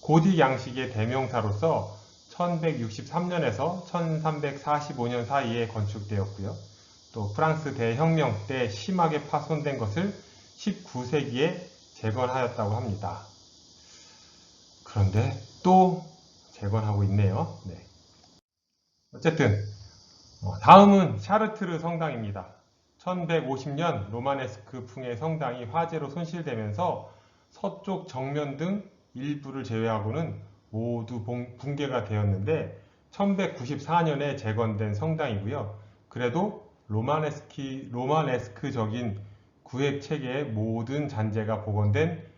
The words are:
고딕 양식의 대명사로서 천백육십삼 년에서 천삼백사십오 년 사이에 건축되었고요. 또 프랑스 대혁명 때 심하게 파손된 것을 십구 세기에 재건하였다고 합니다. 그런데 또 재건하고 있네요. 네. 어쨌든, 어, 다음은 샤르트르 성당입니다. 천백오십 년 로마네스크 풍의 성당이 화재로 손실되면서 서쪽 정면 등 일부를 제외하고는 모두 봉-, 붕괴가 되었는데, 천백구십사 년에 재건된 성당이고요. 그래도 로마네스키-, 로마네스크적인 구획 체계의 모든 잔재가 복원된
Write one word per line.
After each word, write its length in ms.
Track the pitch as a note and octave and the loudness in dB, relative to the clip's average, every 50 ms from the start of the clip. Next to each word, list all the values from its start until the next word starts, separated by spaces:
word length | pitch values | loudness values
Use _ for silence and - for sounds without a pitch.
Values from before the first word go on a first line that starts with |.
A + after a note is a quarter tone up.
고딕 360 | - - D3+ E3 D#3+ G3 F#3+ D#3+ | 2 6 6 6 8 6 6 6
양식의 540 | C#3 C3 C3 A2+ - C3 B2 C3 B2+ G#2+ | 6 4 4 0 -4 -6 -6 -4 -6 -4
대명사로서 1040 | G2 G#2+ G#2+ A2+ B2+ C3+ C3 B2 B2+ A#2+ G#2+ G#2 G2 G#2 D#3 E3 D3 A2 F2 - - - - - - - - - | -2 0 0 0 0 -2 -2 0 -2 0 0 0 0 2 2 2 2 2 -2 -6 -12 -16 -20 -20 -20 -20 -20 -20
천백육십삼 1000 | - - F3 F3 F3 D#3+ D#3+ E3 D3 B2 A#2 G#2+ - - A#2 - D3 E3+ F3+ F3+ | -6 -4 -2 -2 -2 0 0 0 -2 -2 -4 -6 -8 -10 -12 -6 -4 -2 -2 0
년에서 560 | F3+ F3 D3+ B2 G#2 G#2+ C3+ E3 F#3 F#3+ - | 0 0 0 0 0 0 -2 -2 -2 -6 -10
천삼백사십오 1200 | - - F3 E3+ D#3+ D#3+ D#3 D#3 D#3+ D3+ D3 D3 C#3+ C#3 - - D3+ D3 D3 C#3+ - C3+ B2 A#2+ A#2+ | -6 -4 -4 -2 -2 -2 -2 -2 -2 -2 -2 -4 -4 -6 -4 -2 0 0 0 0 -4 -4 -2 -2 -2
년 160 | B2 B2 A#2+ | 0 -2 -2
사이에 440 | G#2+ C3+ C#3 C3 A#2 A2+ A#2+ A#2 G#2+ | 0 0 0 0 0 0 0 -2 -2
건축되었고요. 880 | - A2+ G#2 G2+ - G#2+ G2+ G2+ G#2+ G2+ F#2+ - - - G2 G#2 E3 - - - - - - - - - - - | -2 -2 -2 -2 -2 -6 -6 -4 -2 -2 -2 -2 -4 -8 -8 -8 -8 -10 -14 -18 -20 -20 -20 -20 -20 -20 -20 -14
또 200 | - A#2 G#2 G2+ G#2 | -8 -6 -6 -4 -2
프랑스 400 | B2+ D#3 D#3+ D#3 D#3 D#3 C#3+ A#2 | 0 2 2 2 0 -2 -6 -4
대혁명 600 | - A#2 A2+ A#2 B2+ D#3 E3 E3 D#3+ D3+ B2+ G#2 G#2 - - | -2 0 0 2 2 2 2 4 4 2 2 0 -2 -4 -4
때 200 | C3+ C3 B2 A2 | -2 -2 -2 -2
심하게 580 | G2 - - - F#3+ F3+ E3+ D#3+ D3+ D3 - | -4 -6 -6 -2 0 2 2 2 2 -2 -4
파손된 520 | - - D3+ D3 - D#3+ D3+ C#3+ D3 C#3 B2 | -2 -4 -4 -2 -2 -4 -2 0 -2 -2 -2
것을 360 | A2+ G#2 G2+ D#3+ F#3 G#3 G3 - - - - - - - - | -2 -2 -2 -2 -2 -2 -4 -8 -16 -20 -20 -20 -20 -20 -20
십구 480 | - - G#3 F#3+ - - - - B2 B2 | -6 -4 -4 -4 -4 -10 -10 -8 -8 -6
세기에 640 | B2 D3+ D3+ B2 A#2 A#2 B2+ D3 F3 F3+ - - - - - - - - | -2 -2 -2 -2 0 0 0 0 0 0 -4 -12 -16 -20 -20 -20 -20 -16
재건하였다고 800 | - - A2 G#2+ B2 B2+ B2 B2+ C3 B2+ A#2+ - - G#2+ G2+ G#2+ | -4 -4 -2 0 0 0 0 0 0 0 0 0 -2 0 0 0
합니다. 460 | A#2+ B2+ A2+ G2 - - F2 E2+ - - - - - - - - - - - - - - - - - - - - - - - - - - - - - - - - - - | 0 -2 -2 -4 -4 -4 -6 -8 -8 -14 -18 -20 -20 -20 -20 -20 -20 -20 -20 -20 -20 -20 -20 -20 -20 -20 -20 -20 -20 -20 -20 -20 -20 -20 -20 -20 -20 -20 -20 -20 -20 -20
그런데 480 | - - G#2+ G2 F#2+ G2 G#2+ B2 C#3 - - - - - - | -6 2 2 2 4 4 2 2 2 -2 -6 -10 -16 -20 -2
또 400 | - F#3 F#3 F#3 F#3 F3+ E3+ - - - - - - - - - - - | 4 6 8 8 8 6 4 0 -6 -12 -20 -20 -20 -20 -20 -20 -20 -20
재건하고 520 | - - G#2+ G2+ G2+ A2 A2 G#2+ G#2 G2+ G2+ | -14 -6 -4 0 0 0 0 2 2 2 2
있네요. 540 | G2 G2 G#2 G2+ F#2 F#2+ G2 F#2+ - - - - | 4 4 4 4 4 4 2 -2 -4 -6 -12 -14
네. 100 | F#2+ E2 - - - - - _ _ - _ - _ _ _ _ _ _ _ _ _ _ _ _ _ _ _ _ _ - | -14 -14 -14 -18 -20 -20 -20 _ _ -20 _ -20 _ _ _ _ _ _ _ _ _ _ _ _ _ _ _ _ _ -20
어쨌든, 480 | - - D#3+ D#3 D3+ C#3 A2+ G2+ - - - - - - - - - - - - - - - - - | 0 0 2 4 6 4 4 4 2 0 -6 -10 -14 -18 -20 -20 -20 -20 -20 -20 -20 -20 -20 -18 -10
어, 160 | - G2 - - | -8 -6 -6 2
다음은 580 | - C#3 E3+ G3 G3+ G3+ G3 G3 F3+ D3 A2 - | 10 12 12 12 12 12 10 8 6 4 0 -2
샤르트르 600 | - - G3 G#3+ A3 G#3+ G#3+ - G3+ F3 E3+ D#3 | -2 0 2 2 2 0 -2 -4 -6 -4 -4 -4
성당입니다. 680 | E3 E3+ E3+ D#3+ E3 D#3 C3+ A#2 A2 G2+ G2 G2 F2+ - - - _ _ _ _ _ _ _ | -4 -4 -2 -2 -2 -4 -4 -4 -6 -6 -8 -8 -10 -14 -18 -20 _ _ _ _ _ _ _
천백오십 800 | _ - F3+ F3+ F3+ E3+ D#3+ E3 D#3+ - B2+ C3+ C3 - D3+ C#3 | _ -6 -4 -4 -4 -2 0 0 0 0 0 -4 -4 -4 -6 -4
년 360 | C#3+ E3+ E3+ C#3+ G#2+ G2 G2 | 0 0 0 0 -2 -4 -6
로마네스크 760 | G#2+ A#2+ B2 C#3 C#3+ C3+ C3 A#2 G2 - - - - B2+ G#2+ | -6 -4 -2 -2 -2 -2 -2 -6 -8 -12 -16 -14 -12 -12 -12
풍의 300 | - - C3+ C3 B2 A#2+ | -12 -12 -10 -8 -8 -6
성당이 480 | G#2 D3+ D#3+ D#3+ D#3 D3 B2+ A#2+ B2+ A#2+ | -4 -4 -4 -2 -2 -2 -4 -4 -6 -8
화재로 440 | G#2+ A2 E3 E3+ E3 E3 D#3 C#3+ C3+ | -4 -2 -2 -2 -2 -4 -6 -6 -6
손실되면서 1000 | C#3+ F3 E3+ D#3+ F3 F3 D#3+ C#3+ B2 A2 G#2+ G#2 G2+ A2 F3+ E3+ C#3+ - - - - - _ _ _ _ _ _ | -6 -6 -6 -6 -6 -8 -6 -6 -6 -4 -4 -4 -4 -2 -2 -2 -2 -4 -8 -14 -20 -20 _ _ _ _ _ _
서쪽 580 | _ - - F#3+ - - - G3+ F#3+ E3 D#3+ - | _ -8 -8 -6 -6 -6 -6 -6 -6 -6 -6 -8
정면 480 | - B2+ C3 C3+ C#3+ D3+ D3 C#3 C#3 | -8 -6 -6 -4 -2 -2 -2 -4 -4
등 320 | C#3 D#3+ F3+ G3+ G3+ G3 - _ _ _ _ _ | -4 -2 -2 -2 -4 -6 -10 _ _ _ _ _
일부를 500 | B2 C3 D3 D3 C#3+ C#3+ C3+ C3 C3+ B2+ | -8 -6 -4 -4 -6 -6 -8 -8 -8 -6
제외하고는 760 | A2 A2+ A2+ A2+ A2+ A2 G#2+ G#2 G#2+ A#2+ D#3 E3 - - - - - - _ _ _ | -4 -2 -2 0 0 0 0 -2 -2 -2 -2 -4 -4 -6 -10 -12 -18 -20 _ _ _
모두 520 | - G#2+ A2+ A#2+ A#2+ A#2 A2+ G#2+ B2 A#2 | -6 -4 -4 -2 -4 -4 -6 -6 -8 -8
봉-, 360 | G#2 A2+ A#2+ B2 B2 A#2+ - - | -6 -6 -6 -6 -6 -10 -12 -10
붕괴가 460 | - C#3 C#3+ C#3 D3 C3+ C3 A#2+ G#2+ | -8 -6 -4 -2 -2 -2 -2 -2 -2
되었는데, 760 | G2+ G#2+ G#2 G#2 G2+ F#2+ F#2 G2+ B2+ D#3+ D#3 - - - - - - _ _ _ _ | 0 0 0 2 2 2 0 0 0 0 0 -2 -6 -10 -16 -20 -20 _ _ _ _
천백구십사 920 | - - G3+ G3+ G3 F#3 F#3+ E3 - - B2 B2 C#3+ - - - D#3+ F3 | -4 0 0 2 2 2 0 -2 -2 -6 -6 -6 -6 -6 -2 2 2 4
년에 340 | E3+ D#3+ D3 C3+ D3 C#3+ C3 | 4 4 2 0 0 -2 -2
재건된 580 | - - A2 G#2+ G#2+ A#2 A2 G#2+ G2+ A2 G#2 G2+ | -2 -2 -2 0 0 0 0 0 -2 -2 -2 -2
성당이고요. 840 | G2+ D#3 D#3+ D#3+ D#3+ D3+ C3 A2 G2 G2 G#2+ C#3 C#3+ G#2+ G2 - - - - - _ _ _ | -2 0 -2 0 0 -2 -2 -2 -2 -4 -4 -4 -4 -6 -8 -10 -14 -18 -20 -20 _ _ _
그래도 600 | - A#2 B2 A#2+ A#2 E3 F#3+ A3 G3 - - - _ _ _ - | -6 -2 -2 0 2 0 0 -2 -4 -8 -16 -20 _ _ _ -4
로마네스키-, 1040 | G#2 G#2+ A2+ C3+ D3 D#3 D#3 D3 - - - - - - C3+ C3+ C3 C3+ C3+ - | -2 -2 0 2 0 0 0 -2 -4 -8 -14 -16 -12 -10 -8 -8 -8 -10 -10 -8
로마네스크적인 1300 | A#2 A#2+ B2+ C3+ D3 D#3+ D#3 C3+ B2+ A#2+ G#2 - - - - C#3 A#2 A#2 A2 G#2+ G#2+ B2 B2 A2+ G2 G2+ - - - _ _ _ _ _ _ | -6 -4 0 2 2 2 2 2 0 -2 -4 -6 -12 -8 -6 -4 -2 -2 -2 -2 -2 -4 -4 -4 -6 -6 -10 -14 -20 _ _ _ _ _ _
구획 360 | - - B2 C#3 C#3+ C#3 C#3+ | -10 -4 0 0 0 0 -2
체계의 440 | - - D#3 C#3+ C3 B2 B2+ C#3 D3 | -4 -4 -4 -4 -4 -4 -4 -4 -4
모든 600 | A#2+ A2 G#2+ A2 A2+ A2+ A2+ A2+ A#2 C3+ D3 D3+ D3 | -2 -2 -2 -2 -2 -2 -2 -2 -2 -2 -2 -4 -4
잔재가 540 | G2+ G#2 G#2+ G#2+ G2+ A2+ G#2+ G#2 A2 G#2 | -2 -2 -2 0 0 -2 -2 -2 -2 -2
복원된 600 | - G#2+ G2+ G#2 G#2 G#2 G2+ C#3 D#3 E3+ E3+ - - - - | -2 -2 0 2 4 4 4 4 2 2 0 -4 -10 -16 -20